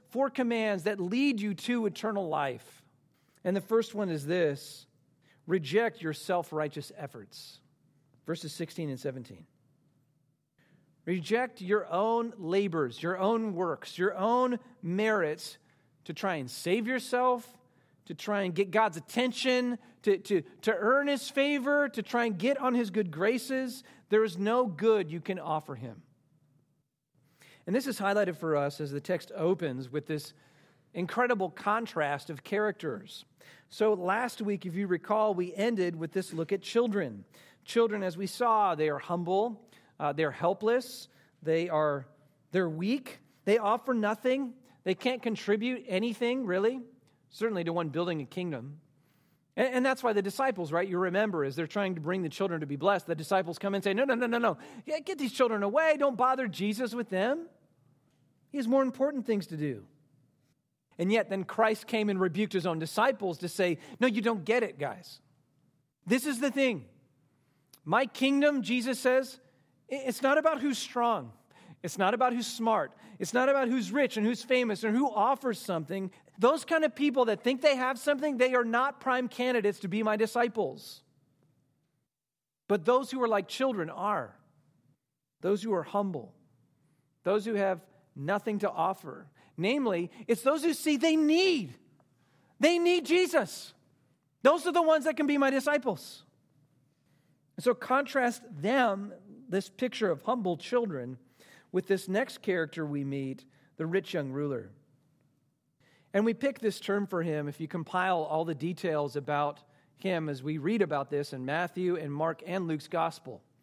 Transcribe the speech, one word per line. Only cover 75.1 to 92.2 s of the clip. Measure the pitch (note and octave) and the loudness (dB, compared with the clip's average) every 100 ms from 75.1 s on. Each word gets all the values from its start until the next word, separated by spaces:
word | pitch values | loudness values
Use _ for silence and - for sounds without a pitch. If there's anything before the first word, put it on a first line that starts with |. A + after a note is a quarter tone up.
| G#3 A3+ C4+ C4 G3 | 2 2 2 -2 -4
something. | - E3+ C#3+ F#3+ F#3 - _ - | -4 -4 -4 -6 -6 -10 _ 4
Those | A#3 D#4 - | 4 4 2
kind | E4 | 2
of | D#4 - | 2 2
people | D4 B3+ A#3 | 2 4 4
that | G#3 | 2
think | A#3+ C4 | 0 2
they | D4+ C4+ | 4 4
have | B3+ B3+ | 0 0
something, | D4 C#4+ D4+ B3 | 0 0 0 2
they | B3+ B3+ | 2 4
are | A#3 | 2
not | A#3 C#4 C4+ | 2 0 0
prime | C4 B3+ B3 | -2 0 -2
candidates | - B3+ A#3+ G3+ - | -2 0 2 0 -2
to | F#3+ | -4
be | G#3 | -2
my | G#3+ G#3+ | 0 0
disciples. | A3 A#3+ A#3+ A3 D#3 - - - _ _ _ _ _ _ _ _ _ _ _ _ _ _ _ _ - | 0 2 0 0 -4 -6 -14 -20 _ _ _ _ _ _ _ _ _ _ _ _ _ _ _ _ -2
But | G3+ | 0
those | D#3+ B3+ C4+ | 4 2 2
who | C4 | -2
are | A#3 | 0
like | G#3 - | 0 -2
children | - C4 G#3 D#3+ | -2 0 0 -6
are. | D#3+ G3+ F#3+ A2 - _ _ _ _ _ _ _ _ _ _ | -4 -2 -2 -4 -12 _ _ _ _ _ _ _ _ _ _
Those | F3+ G3+ | -2 -2
who | A3 | 0
are | F#3+ | -2
humble. | D3+ G3+ G3+ D3+ G#2 - _ _ _ _ _ _ _ _ | 0 -2 -2 -4 -10 -18 _ _ _ _ _ _ _ _
Those | F3 G#3 G#3 | 0 0 0
who | |
have | G#3 G3 F3+ - _ _ C#3 | 0 0 -2 -6 _ _ -8
nothing | C#3+ G3+ A3+ G#3 | -2 0 0 -2
to | G3+ | -2
offer. | E3 E3+ F#3 D#3 - D#3+ _ _ - | 0 -2 -2 -10 -14 -18 _ _ -4
Namely, | F#3+ C#4+ A#3+ F3 F3 - A3+ | 0 2 0 0 -2 -6 -2
it's | A#3 | 2
those | C4+ D#4 | 2 2
who | D#4+ | 2
see | C#4+ D#4 C#4+ | 0 2 4
they | D#4+ D#4+ | 4 6
need. | D4+ E4 F#4+ D#4 D#3 A#2 _ _ _ _ | 6 6 4 2 -2 -12 _ _ _ _